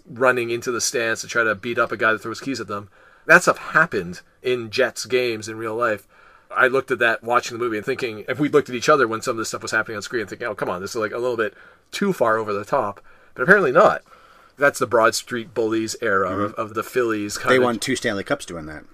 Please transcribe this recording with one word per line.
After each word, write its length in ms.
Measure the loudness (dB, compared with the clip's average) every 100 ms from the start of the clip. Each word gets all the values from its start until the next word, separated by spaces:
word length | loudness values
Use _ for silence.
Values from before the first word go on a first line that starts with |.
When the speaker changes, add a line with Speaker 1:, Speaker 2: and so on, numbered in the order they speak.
| -12
Speaker 1:
running 420 | 2 2 2 0
into 200 | -4 -2
the 100 | -2
stands 400 | -2 -2 -2 -2
to 40 | -2
try 160 | 0
to 100 | 0
beat 240 | 0 -2 -2
up 120 | -2
a 40 | 0
guy 160 | 0
that 80 | 0
throws 200 | -4 -8
keys 200 | -6 -6
at 60 | -6
them, 220 | -10 -12 _ -20 _ 6
that 160 | 6
stuff 160 | 6 0
happened 640 | 0 0 2 0 -4 -10 _ _
in 280 | -2 -2 -2
Jets 360 | 0 0 0 -2
games 420 | 0 0 -4 -8
in 80 | -8
real 180 | -6 -2
life. 300 | -2 -2 _ _ -20 _ _
I 160 | 2 4
looked 220 | 4 0
at 80 | 0
that 240 | 2 0
watching 340 | 0 0 0 -4
the 60 |
movie 120 | -4 -2
and 60 | -4
thinking, 380 | -4 -4 -6 -8
if 100 | -2
we 100 | 4
looked 200 | 2 2
at 60 |
each 140 | -2 2
other 180 | 4 4
when 140 | 0
some 100 | -4
of 60 | -4
this 100 | -6
stuff 140 | -8
was 80 | -4
happening 260 | -2 -2 -8
on 60 |
screen, 240 | -6 -6 -6
thinking, 200 | -8 -8
"Oh, 80 |
come 140 | -4 -4
on, 100 | -4
this 80 | -6
is, 60 | -4
like, 160 | -4
a 60 | -2
little 180 | -2 0
bit 180 | -2 -4 -20 _ _
too 220 | -2 -2
far 240 | 2 2 2
over 160 | 0
the 120 | -4
top." 360 | 0 0 0 -6 -18 -20 -20
But 80 | -4
apparently 280 | 4 6 6
not. 300 | 6 4 2 _ -20 -20 -20 _ 0
That's 220 | 2 2
the 80 | 0
Broad 300 | 4 4 2
Street 360 | -6 -8 -6
Bullies 440 | -2 0 0 -2 -4
era 300 | 0 2 0
Speaker 2:
Mm-hmm. 100 | -2
Speaker 1:
of, 120 | -4
of 200 | -4 -6
the 100 | -6
Phillies 520 | -4 0 0 0 -4 -4
kind 120 | 2
Speaker 2:
They 60 | 4
Speaker 1:
of 80 |
Speaker 2:
won 160 | 4 0
two 160 | -2 -2
Stanley 260 | -2 -4
Cups 240 | -4 -6 -6
doing 200 | -12 -12
that. 180 | -14 -14